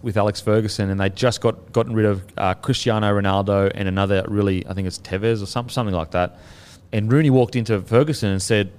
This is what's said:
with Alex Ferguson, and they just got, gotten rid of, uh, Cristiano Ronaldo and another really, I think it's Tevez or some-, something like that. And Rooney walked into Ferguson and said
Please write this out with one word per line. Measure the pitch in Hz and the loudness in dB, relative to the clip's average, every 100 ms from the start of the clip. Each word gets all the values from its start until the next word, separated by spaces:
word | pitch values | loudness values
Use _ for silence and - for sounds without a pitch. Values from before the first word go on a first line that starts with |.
with | 120 101 | -4 0
Alex | 104 98 | 0 0
Ferguson, | - 107 107 - 98 | 0 0 0 -2 -2
and | 95 | 0
they | 98 | -2
just | 95 123 - | 0 -2 0
got, | 117 - - | -2 -2 -4
gotten | 117 113 | -2 0
rid | 110 | 2
of, | 107 98 95 - | 2 0 -4 -4
uh, | 95 | -2
Cristiano | 92 - 123 120 110 104 101 | -2 -2 -2 0 2 2 2
Ronaldo | 98 98 98 98 98 | 2 2 2 2 0
and | - 95 | 0 -2
another | 95 98 95 - | 0 2 0 0
really, | 104 101 92 - | 0 0 -2 -4
I | |
think | 95 92 | -6 -6
it's | - | -8
Tevez | - 95 110 113 | -8 -2 -2 -2
or | 98 | -4
some-, | 123 123 | -8 -6
something | - 110 | -4 -2
like | 90 80 | -2 -2
that. | 90 90 - - - - - - | -2 -2 -4 -20 -20 -20 -20 -6
And | 110 107 | -2 2
Rooney | 139 151 | 4 6
walked | 131 120 123 | 4 4 0
into | 110 104 | -2 -2
Ferguson | 92 113 151 139 104 | 2 2 2 0 -2
and | 95 | -2
said | - 107 95 | 0 0 0